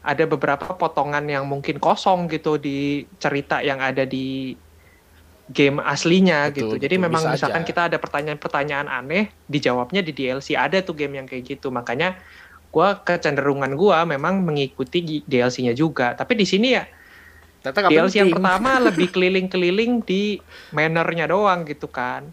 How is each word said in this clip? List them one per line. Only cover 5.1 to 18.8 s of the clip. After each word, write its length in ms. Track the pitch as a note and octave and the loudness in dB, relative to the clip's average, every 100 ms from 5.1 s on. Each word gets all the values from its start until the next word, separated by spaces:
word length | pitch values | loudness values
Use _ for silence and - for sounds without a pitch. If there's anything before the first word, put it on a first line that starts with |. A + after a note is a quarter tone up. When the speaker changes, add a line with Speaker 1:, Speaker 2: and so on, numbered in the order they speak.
| - - - - | -20 -20 -20 -8
Speaker 1:
game 240 | C3 C#3+ D3 | 2 4 4
aslinya 640 | D3 C#3+ E3 F#3 F#3 D3+ D3 | -2 0 4 6 6 6 2
Speaker 2:
Betul, 80 | C#3 | 0
Speaker 1:
gitu. 180 | A2 B2+ | -2 -2
Jadi 160 | C3+ F#3 | 0 0
Speaker 2:
betul, 80 | |
Speaker 1:
memang 180 | F3+ E3 D#3 | 2 0 0
Speaker 2:
bisa 40 | C3 | 0
Speaker 1:
misalkan 240 | C#3 E3 | 0 -2
Speaker 2:
aja. 80 | E3 | -2
Speaker 1:
kita 120 | E3+ E3+ | -2 0
ada 40 | D#3+ | -2
pertanyaan-pertanyaan 880 | - D3 D3+ D3 - D3+ D3 C#3+ C#3+ | -4 -4 -4 -6 -4 -4 -2 -4 -4
aneh, 400 | C3 B2+ E3+ G#3 - | -6 -2 -2 -2 -6
dijawabnya 560 | - D3 C3+ B2 B2 F#3+ | -6 -2 0 0 0 -2
di 160 | E3 C#3+ | -4 -4
D 40 | C3 | -4
L 80 | C3 | -4
C. 160 | - C#3 | -4 -2
Ada 240 | C3 - | 2 0
tuh 160 | C#3+ D3+ | -2 -6
game 240 | C#3+ C#3 | -6 -6
yang 80 | C3 | -10
kayak 160 | B2+ | -12
gitu. 240 | B2 C3+ C3+ | -10 -8 -6
Makanya 480 | B2 A#2+ B2 F3 F#3 - - - - _ | -6 -4 -2 -2 -4 -16 -20 -20 -20 _
gua, 240 | D#3 F#3 G3 | 2 2 2
kecenderungan 720 | - F3 E3 C#3+ C#3 C#3 C3+ C#3 | -2 0 0 0 0 0 -2 2
gua 320 | G3+ D#3+ E3 | 4 4 2
memang 320 | C#3 D#3 G3 | 0 0 0
mengikuti 640 | F3 D3 C3+ - C3 F3+ | 0 0 -2 -4 -4 -2
gi-, 200 | E3+ D3+ D3 | -2 -6 0
D 80 | C3 | 2
L 160 | B2 | 2
C-nya 240 | B2 B2 A#2+ | 0 -2 2
juga. 400 | D#3+ C#3+ B2 A#2+ | 0 0 -2 -2
Tapi 160 | - | -4
di 160 | A#3 F#3 | 0 2
sini 240 | F#3+ B3 | 2 2
ya, 160 | A3+ - - - - - - - _ | 0 -2 -18 -20 -20 -20 -20 -20 _
Speaker 2:
Ternyata 180 | C3 C3+ | -4 2
nggak 80 | F#3+ | 4
Speaker 1:
D 40 | D#3 | 6
L 80 | F#3 | 4
C 60 | G3+ | 4
yang 160 | G3 | 4
Speaker 2:
penting. 40 | E3+ | 4
Speaker 1:
pertama 300 | F#3+ F#3+ A#3+ C4 | 2 2 2 4